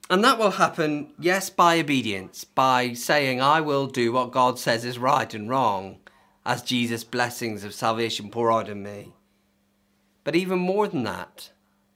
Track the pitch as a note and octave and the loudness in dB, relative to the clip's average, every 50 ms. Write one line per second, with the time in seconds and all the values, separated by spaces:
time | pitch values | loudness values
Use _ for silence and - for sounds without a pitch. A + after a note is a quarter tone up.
0 | - - F3+ F#3+ A3 C4 C#4 A3+ A3 G3 F#3 F#3+ E3+ D#3+ - F3 D#3 D3+ D3+ D3 | -4 0 2 4 4 4 4 4 2 0 2 2 0 0 0 0 -2 -2 -2 -4
1 | C#3+ - - - D3+ F3 F#3 G3 F#3+ - - - F3 E3+ E3 E3 D#3 C#3+ C#3+ C3 | -6 -10 -8 -4 0 0 0 0 -2 -2 2 4 6 6 6 4 2 2 0 0
2 | A2+ G#2+ G2+ F#2+ F#2 F2 - - - - - - C3 C3 B2+ B2 B2 B2 A#2+ A#2+ | 0 -2 -4 -6 -8 -12 -16 -18 -18 -4 0 2 4 4 4 4 2 0 -4 -4
3 | - - D#3 D3 C#3 C3 B2+ B2+ C3+ C#3+ D3+ D#3+ D#3 D3 C#3 C#3 C#3 B2+ C3+ B2 | 0 0 2 2 2 0 0 2 4 4 4 4 2 0 0 0 -2 -2 0 0
4 | A#2+ A2+ A#2+ B2+ B2+ A#2+ A#2+ C3 B2+ B2+ B2 - - - A#2 A2+ A#2+ B2 A#2+ A#2 | 0 2 2 0 -2 0 2 2 2 2 2 0 -2 -2 -2 0 -2 -6 -6 -2
5 | B2 C3 D3 C3 A2+ - A#2 G#2+ G#2 A2 C3 C3+ B2 A2 G2+ F#2+ G2 F#2+ G2 - | 0 2 2 2 0 -2 -6 -8 -6 -2 0 0 2 0 0 -2 -6 -10 -14 -18
6 | - - _ _ _ _ _ _ - - A#2+ A2+ - - B2 B2 A#2+ A2+ A#2 A2+ | -20 -20 _ _ _ _ _ _ -6 -4 -4 -4 -2 -2 0 0 0 0 -2 -6
7 | A#2 - - B2 B2 A2+ - - A#2+ A2+ G#2+ G2 G2+ G2+ F#2+ - B2+ A2+ A2 A2+ | -6 -4 -2 -2 -2 -2 -4 -6 -6 -6 -6 -8 -10 -12 -8 -4 -2 -2 0 0
8 | A#2 A2 - - G#2+ G2 - A#2 A#2 A2+ A2+ A2+ G#2 G#2 G#2 G2+ G2 G#2 G#2 G2+ | -2 -2 -4 -6 -8 -8 -4 0 2 2 2 0 -2 -4 -10 -12 -12 -12 -12 -14
9 | - - - _ _ _ _ _ _ _ _ _ _ _ _ _ _ _ _ _ | -16 -18 -20 _ _ _ _ _ _ _ _ _ _ _ _ _ _ _ _ _
10 | _ _ _ _ - D3 D3+ F3 F#3+ F3+ F#3+ F#3 F3+ F#3 F#3+ G#3 G#3 F#3+ E3+ C#3+ | _ _ _ _ -4 -2 0 0 0 0 0 0 0 0 0 0 0 0 -2 -2
11 | A2+ G2+ F2+ F#2 F2 - _ - - - _ _ _ _ _ _ _ _ _ | -2 -4 -4 -6 -10 -12 _ -20 -20 -20 _ _ _ _ _ _ _ _ _